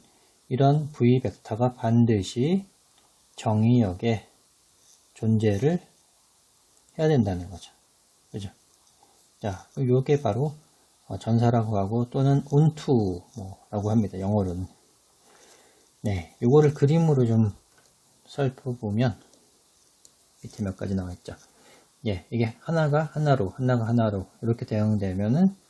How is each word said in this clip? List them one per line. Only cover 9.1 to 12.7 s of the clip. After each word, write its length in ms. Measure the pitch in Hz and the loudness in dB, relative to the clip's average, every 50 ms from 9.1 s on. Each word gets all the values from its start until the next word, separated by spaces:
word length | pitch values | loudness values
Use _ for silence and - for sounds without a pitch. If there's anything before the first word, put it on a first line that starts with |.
| _ _ _ _ _ _ | _ _ _ _ _ _
자, 280 | - 107 92 90 - _ - 143 | -10 -10 -10 -10 -14 _ -8 -4
요게 440 | 139 123 123 131 135 - 147 143 | -2 0 2 2 2 2 0 0
바로, 320 | 143 110 101 113 143 156 143 - _ _ _ _ _ _ _ _ _ - | 0 -2 -2 -2 -4 -6 -6 -10 _ _ _ _ _ _ _ _ _ -12
어, 100 | 110 98 | -12 -8
전사라고 600 | - 113 117 117 120 117 113 117 110 110 110 98 | -2 0 2 2 4 2 2 2 0 0 0 -2
하고 320 | 98 98 113 120 120 120 | -2 0 -2 -2 -2 -2
또는 340 | - 139 135 139 139 139 - - | -2 0 2 2 2 2 0 0
온투, 680 | 143 143 160 156 | 2 4 4 4